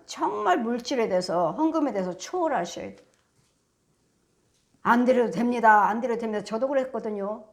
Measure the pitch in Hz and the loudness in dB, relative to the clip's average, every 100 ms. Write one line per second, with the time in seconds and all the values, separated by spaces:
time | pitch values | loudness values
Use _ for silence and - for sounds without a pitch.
0 | - - - 415 415 359 226 240 - 269 | -14 -4 -4 0 0 0 0 -4 -2 -2
1 | 214 185 175 165 170 196 320 311 285 202 | 0 0 0 0 0 0 0 0 -2 -2
2 | 185 180 - 370 320 247 180 - - 196 | -4 -6 -8 -4 -2 -2 -4 -8 -12 -14
3 | _ _ _ _ _ _ _ _ _ _ | _ _ _ _ _ _ _ _ _ _
4 | _ _ _ _ _ _ _ _ - 240 | _ _ _ _ _ _ _ _ 2 4
5 | 247 247 226 180 240 240 220 214 190 220 | 4 4 2 0 -2 4 6 6 6 0
6 | 240 226 226 208 202 220 262 277 254 233 | -2 -4 -4 -6 -4 -4 -2 0 -2 -6
7 | 220 208 202 220 - | -6 -6 -6 -8 -12